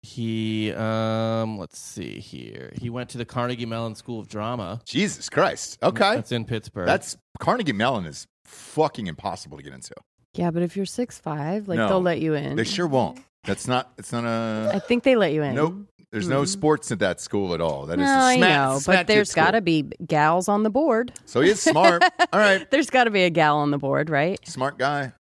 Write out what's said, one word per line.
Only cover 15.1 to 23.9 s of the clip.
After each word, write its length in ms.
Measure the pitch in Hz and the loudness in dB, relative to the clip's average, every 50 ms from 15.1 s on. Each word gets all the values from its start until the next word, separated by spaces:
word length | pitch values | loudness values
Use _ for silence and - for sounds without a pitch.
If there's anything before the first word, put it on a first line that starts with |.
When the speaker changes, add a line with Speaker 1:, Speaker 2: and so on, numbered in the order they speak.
| 262 | 4
Speaker 3:
let 160 | 226 202 160 147 | 4 4 2 2
you 80 | 151 | 0
in. 120 | 151 139 127 | 0 0 0
Speaker 2:
Nope. 220 | 139 151 165 180 202 202 _ _ _ _ _ | 0 0 -2 -2 -6 -14 _ _ _ _ _
There's 160 | - 110 98 - | -6 -4 -2 0
no 140 | 135 139 | 0 0
Speaker 3:
Mm. 60 | 143 - | 0 0
Speaker 2:
sports 420 | - - 170 151 156 147 - - | -2 0 2 2 2 2 0 -6
at 80 | 123 92 | -2 0
that 200 | 104 95 87 - | 0 0 0 -2
school 320 | - - - 101 98 92 87 | -6 -4 -2 -2 0 0 0
at 60 | 80 | 0
all. 240 | 85 80 73 69 69 | 0 0 0 -2 -4
That 120 | 76 85 - | -4 -2 0
is 40 | 277 | 2
Speaker 3:
No, 40 | 277 | 2
Speaker 2:
a 60 | 269 269 262 | 4 4 4
Speaker 3:
I 120 | 254 254 | 4 4
Speaker 2:
smack, 200 | 254 - 185 185 - | 6 6 4 4 4
Speaker 3:
know, 200 | 139 135 135 139 | 2 2 0 0
Speaker 2:
smack 180 | 143 - 185 185 | 2 4 2 4
Speaker 3:
but 60 | 175 | 4
there's 220 | 180 214 208 208 - | 4 4 4 4 2
Speaker 2:
kid 40 | |
school. 120 | - 170 160 | 2 2 2
Speaker 3:
gotta 160 | 170 196 233 | 4 4 2
be 220 | 196 170 165 156 143 143 - - 175 | 2 2 2 2 0 -2 -8 -14 -6
gals 420 | - 165 151 147 156 165 180 180 - | -2 2 4 4 4 4 2 2 2
on 140 | 202 208 | 0 2
the 80 | 214 220 | 2 2
board. 420 | 196 262 311 320 226 180 - - - - _ | 2 2 2 2 2 2 0 -4 -8 -18 _
Speaker 2:
So 140 | - - 120 | -4 0 4
he 80 | 143 180 | 4 4
is 100 | 214 190 | 4 4
smart. 420 | - 320 311 302 370 - 349 349 | 2 2 4 6 6 6 6 6
Speaker 3:
<laughs> 300 | 349 359 - - 359 - | 4 2 4 2 0 2
Speaker 2:
All 80 | - 190 | 4 4
right. 280 | 214 202 190 190 - - | 4 6 4 2 2 0
Speaker 3:
There's 180 | - 285 302 - | 0 0 0 2
gotta 200 | - 254 247 233 | 2 2 4 4
be 120 | 208 196 180 | 4 4 2
a 60 | 180 | 4
gal 280 | 165 165 156 151 147 151 | 4 4 4 4 4 4
on 120 | 147 147 | 2 2
the 80 | 147 143 | 0 0
board, 300 | 139 135 | 0 0